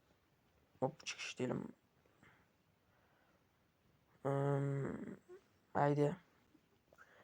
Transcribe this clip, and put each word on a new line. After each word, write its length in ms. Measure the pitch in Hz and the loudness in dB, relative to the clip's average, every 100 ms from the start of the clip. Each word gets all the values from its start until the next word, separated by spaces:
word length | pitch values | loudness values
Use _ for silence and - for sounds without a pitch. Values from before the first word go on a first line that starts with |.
| _ _ _ _ _ _ _ - | _ _ _ _ _ _ _ -2
Hop, 260 | 131 - - | -2 -2 -10
çıkış 320 | - - - | -8 -8 -4
diyelim. 300 | 127 131 - - _ _ _ _ - - _ _ _ _ _ _ _ _ _ _ _ _ _ _ _ _ _ _ | -2 -2 -4 -12 _ _ _ _ -20 -20 _ _ _ _ _ _ _ _ _ _ _ _ _ _ _ _ _ _
Hmm, 960 | 135 139 139 143 143 139 - - - - - 359 _ _ _ | 0 2 2 2 2 -2 -4 -6 -8 -12 -16 -20 _ _ _
haydi. 420 | - 143 143 147 180 - _ _ - _ _ _ - - - | 2 4 4 2 0 -12 _ _ -20 _ _ _ -20 -20 -20